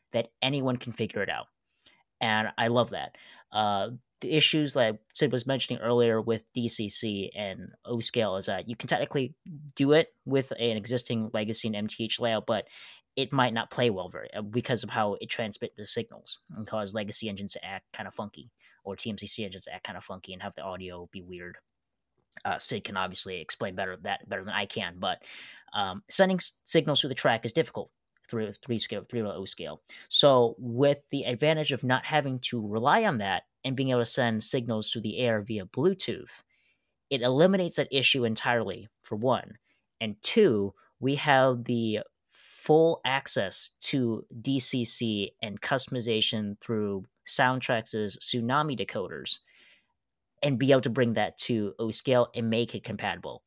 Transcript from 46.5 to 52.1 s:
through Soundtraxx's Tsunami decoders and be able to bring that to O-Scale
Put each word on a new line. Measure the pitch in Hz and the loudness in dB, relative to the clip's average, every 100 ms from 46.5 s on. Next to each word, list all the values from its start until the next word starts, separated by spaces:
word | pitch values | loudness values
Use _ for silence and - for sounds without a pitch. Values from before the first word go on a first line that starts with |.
| 101 | -8
through | - 110 104 98 95 _ - | -4 -2 -2 -4 -8 _ -4
Soundtraxx's | - 127 127 - 120 113 110 104 - | 2 2 2 -2 -2 -2 -4 -4 -4
Tsunami | - 123 117 139 151 120 | -2 -2 0 0 0 -4
decoders | 98 113 90 78 67 - _ _ - _ _ _ _ _ _ _ | -6 -6 -8 -8 -6 -6 _ _ -20 _ _ _ _ _ _ _
and | 147 127 | 0 4
be | 135 | 6
able | 135 | 6
to | 120 | 4
bring | 113 120 | 2 2
that | 110 98 - | 2 0 -2
to | - 117 101 - | 0 0 0 -2
O-Scale | 113 104 - | -2 0 4